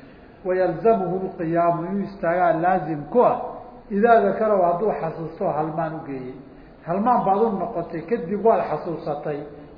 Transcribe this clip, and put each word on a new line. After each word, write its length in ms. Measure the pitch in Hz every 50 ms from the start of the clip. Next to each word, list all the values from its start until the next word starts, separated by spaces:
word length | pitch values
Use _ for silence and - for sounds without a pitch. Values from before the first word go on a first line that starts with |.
| - - - - - - - - -
ويلزمه 680 | 185 185 185 185 175 160 160 - 226 220 196 185 170 185
القيام، 640 | 185 190 190 - - 165 160 170 170 170 170 170 165
inuu 240 | 170 185 196 202 185
istaagaa 500 | - - - 175 165 170 180 180 170 160
laazim 480 | 160 165 180 190 175 156 156 160 147 143
ku 140 | - - 247
ah. 140 | 220 160 - - - - - - - - - - -
Idaa 340 | - 214 202 226 240 226 214
dakarahu, 400 | 202 196 - 208 220 214 208 190
hadduu 300 | 175 175 175 175 220 202
xasuusto 540 | - - 160 165 160 160 165 156 - - 196
halmaan 460 | 165 139 151 156 160 156 160 160 156 160
u 40 | 151 -
geeyey. 300 | 139 135 131 127 127 131 - - - - - - - - - -
Halmaan 360 | 160 175 196 220 247 240 208 160
baad 180 | 190 196 202
u 80 | 233 220
noqotay, 500 | 196 175 170 - - 170 170 - 175 160
kadib 440 | 151 - 233 214 170 170 208 196 196
waad 160 | 226 208 180 -
xasuusatay. 760 | - 151 156 - 180 160 151 - 165 143 - - 160 147 143 147 - - - - - -